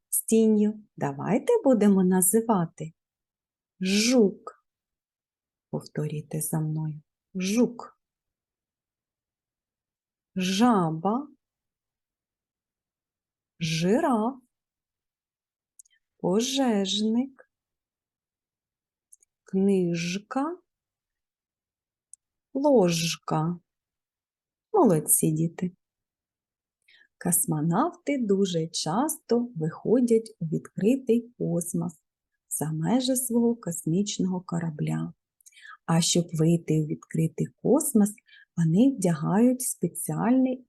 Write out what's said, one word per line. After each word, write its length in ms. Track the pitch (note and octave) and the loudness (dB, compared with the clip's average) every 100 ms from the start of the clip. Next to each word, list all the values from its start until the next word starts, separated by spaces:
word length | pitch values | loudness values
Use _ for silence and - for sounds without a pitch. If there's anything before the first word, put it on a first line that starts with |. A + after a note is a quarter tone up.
| - | -8
з 120 | - | -6
тінню. 580 | - A3+ A3 G#3+ G#3 G#3+ - - | 2 4 4 4 2 -2 -12 -6
Давайте 560 | C#3+ C#3+ C#3 A#3+ F#4 A#4+ | -6 -4 -2 0 2 2
будемо 400 | C#4 A#3 G#3 F#3+ | 4 4 6 4
називати. 880 | F#3 F#3 F3+ A3+ A3+ G3 E3+ - D#3+ - _ _ _ _ _ _ _ - | 4 4 2 2 2 0 0 -6 -14 -16 _ _ _ _ _ _ _ -8
Жук. 840 | F#3 G3+ A3+ B3+ G3 - - - _ _ _ _ _ _ _ _ _ _ - | -2 0 2 4 4 0 -16 -20 _ _ _ _ _ _ _ _ _ _ -10
Повторюйте 680 | D3+ - - D3+ D3+ - D#3 | -10 -10 -8 -8 -8 -10 -8
за 200 | - D#3+ | -6 -4
мною. 420 | D#3 D#3 D#3 D3+ - _ _ | -4 -4 -6 -10 -16 _ _
Жук. 640 | F#3 F#3 A3+ B3 - - _ _ _ _ _ _ _ _ _ _ _ _ _ _ _ _ _ _ _ _ _ _ _ _ F#3 | -6 -2 0 0 -2 -18 _ _ _ _ _ _ _ _ _ _ _ _ _ _ _ _ _ _ _ _ _ _ _ _ -6
Жаба. 920 | F#3 F#3+ B3 G#3 E3 D#3+ F#3+ A#3+ D4 - _ _ _ _ _ _ _ _ _ _ _ _ _ _ _ _ _ _ _ _ _ - | -4 2 2 4 2 0 -2 -2 -4 -16 _ _ _ _ _ _ _ _ _ _ _ _ _ _ _ _ _ _ _ _ _ -10
Жираф. 760 | D#3+ D#3+ F3 B3+ - G#3+ A3+ C4+ _ _ _ _ _ _ _ _ _ _ _ _ _ _ _ _ _ _ | -6 -2 0 2 2 0 -2 -6 _ _ _ _ _ _ _ _ _ _ _ _ _ _ _ _ _ _
Пожежник. 1300 | F3 G3+ C4 C4+ B3+ G#3 F#3+ G3+ G#3+ A#3 C#4 - - _ _ _ _ _ _ _ _ _ _ _ _ _ _ _ _ _ _ _ | -2 0 0 -2 0 0 0 -2 0 0 -2 -8 -20 _ _ _ _ _ _ _ _ _ _ _ _ _ _ _ _ _ _ _
Книжка. 1120 | _ F#3+ G3 F#3+ F3 E3+ E3+ G3 - C4 D4 F#4 _ _ _ _ _ _ _ _ _ _ _ _ _ _ _ - _ _ _ | _ -2 2 2 0 -4 -6 -8 -8 -6 -6 -8 _ _ _ _ _ _ _ _ _ _ _ _ _ _ _ -20 _ _ _
Ложка. 1080 | C4+ D4 B3+ F3+ E3 E3 D#3+ - D#3+ D#3+ F3 _ _ _ _ _ _ _ _ _ _ _ | -2 4 6 4 2 -2 -6 -4 -2 -2 -4 _ _ _ _ _ _ _ _ _ _ _
Молодці, 600 | G#4 B3+ D#3 - - E3 | 2 4 4 2 0 0
діти. 440 | D#3 E3 - F3+ - _ _ _ _ _ _ _ _ _ _ _ _ _ - | 0 -2 -4 -8 -8 _ _ _ _ _ _ _ _ _ _ _ _ _ -8
Космонавти 1000 | F3 F3 - D#3 E3 F3+ E4 - - C#4+ | -2 -2 0 -2 0 0 -2 -4 -4 -2
дуже 500 | G#3+ G3 G3 E3 E3 | 0 0 0 -2 -4
часто 840 | - D#3 G3 D4+ - - A#3 A#3+ D#3+ | -6 -4 -2 -2 -4 -2 -2 -2 -6
виходять 800 | D#3+ - - B3 A#3+ A3+ A3+ - | -6 -4 0 2 4 2 0 -10
у 60 | D#3+ | -6
відкритий 880 | D#3+ - - G3 C4+ A#3+ A#3 A#3 - | -6 -8 -2 0 0 0 0 -2 -8
космос 640 | E3 E3+ F3 F3 E3+ - _ _ _ _ - - | -4 -4 -4 -6 -6 -10 _ _ _ _ -12 -8
за 140 | D3+ | -6
межі 440 | D#3 E3 B3 B3+ B3+ | -4 0 0 0 -2
свого 400 | - A#3 A#3 A#3 | -2 0 0 0
космічного 840 | F3 E3+ D#3+ F3 G3+ - F#3 F#3 | -6 -6 -2 0 -2 -2 -2 -4
корабля. 720 | - E3+ E3 D3+ D#3 D#3+ E3+ - _ _ - - - - - | -4 -6 -4 -4 -4 -4 -6 -12 _ _ -20 -20 -20 -12 -2
А 140 | E3 | 0
щоб 240 | E3 F3 E3+ | 2 0 0
вийти 500 | D#3+ D#3+ E3+ - D#3 | 0 2 2 2 -2
у 40 | D3+ | 0
відкритий 600 | E3 - D#3+ D#3+ - D#3 _ | -6 -6 -2 -2 -2 -6 _
космос, 520 | - C#4 - G#3+ G3+ - _ - _ - | 0 2 2 2 2 -2 _ -20 _ -2
вони 400 | D#3+ F3+ C4+ A#3 | 0 4 4 2
вдягають 680 | F3 D3+ D#3+ F#3+ B3 B3+ | 0 0 0 2 2 2
спеціальний 1040 | - - F3 - - D#3 G3+ C4 B3+ B3+ | -4 -6 -6 -6 -8 -2 0 2 0 -2